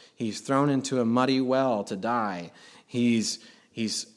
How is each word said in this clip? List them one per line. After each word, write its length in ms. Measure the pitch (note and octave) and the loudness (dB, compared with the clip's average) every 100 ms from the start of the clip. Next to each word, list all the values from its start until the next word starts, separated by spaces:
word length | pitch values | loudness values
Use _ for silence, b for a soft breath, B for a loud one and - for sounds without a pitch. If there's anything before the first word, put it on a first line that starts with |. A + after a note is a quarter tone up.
| b - | b -8
He's 240 | A2+ G2+ | -6 -6
thrown 300 | - C3+ C#3+ | 0 2 2
into 320 | C3+ B2 B2+ | 0 0 0
a 40 | A2+ | 2
muddy 360 | B2 C3 C3 | 2 2 2
well 420 | B2+ C3 C3+ G#2 | 2 2 2 0
to 140 | G2+ F#2+ | -2 -6
die. 540 | A2 A#2+ G#2 F2 E2+ B B B _ | -2 -2 -2 -6 -10 B B B _
He's, 540 | B2 A#2+ A2+ G2 - B B B | 0 2 2 0 -6 B B B
he's 340 | A2+ A2 - - | -6 -4 -4 -10